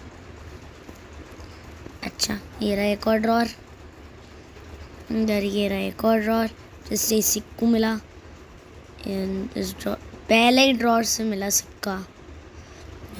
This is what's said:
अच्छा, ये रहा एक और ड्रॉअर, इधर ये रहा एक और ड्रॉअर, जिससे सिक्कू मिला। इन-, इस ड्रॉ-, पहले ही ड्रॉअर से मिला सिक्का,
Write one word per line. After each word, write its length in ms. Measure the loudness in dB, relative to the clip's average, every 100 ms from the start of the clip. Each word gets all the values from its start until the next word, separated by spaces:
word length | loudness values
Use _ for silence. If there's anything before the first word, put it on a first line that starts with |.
| -18 -18 -18 -18 -16 -16 -18 -18 -18 -18 -18 -18 -16 -16 -16 -16 -18 -16 -16 -10
अच्छा, 360 | -10 -4 -4 -4 -8 -4
ये 120 | 0 2
रहा 80 |
एक 220 | 2 2 2
और 100 | 4
ड्रॉअर, 300 | 4 4 2 -4 -18 -20 -20 -18 -20 -20 -20 -20 -20 -20 -18 -18 -18 -16 -4
इधर 300 | 0 2 2
ये 240 | 2 0 0
रहा 100 | 0
एक 260 | -2 0
और 160 | 4 4
ड्रॉअर, 300 | 4 2 0 -4 -20 -16 -4
जिससे 320 | -2 2 2
सिक्कू 420 | 4 0 -4 0 2
मिला। 320 | 4 2 0 -8 -20 -20 -20 -20 -20 -20 -20 -20 -12 -6
इन-, 500 | -4 -2 -4 -4 -4
इस 160 | -6
ड्रॉ-, 240 | -4 -4 -6 -8 -12 4
पहले 360 | 6 8 8
ही 80 | 6
ड्रॉअर 320 | 6 4 4
से 200 | 2 0
मिला 240 | 0 0 0
सिक्का, 540 | 0 -2 -8 -4 -4 -8 -16 -18 -18 -18 -20 -18 -18 -18 -16 -14